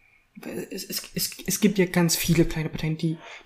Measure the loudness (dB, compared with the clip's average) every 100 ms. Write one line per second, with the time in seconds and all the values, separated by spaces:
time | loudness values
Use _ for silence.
0 | _ _ _ -16 -10 -10 -8 -10 -8 -10
1 | -8 -6 -6 -6 -4 2 4 4 2 4
2 | 2 2 4 4 4 0 -6 -4 -4 0
3 | -2 -2 -8 -2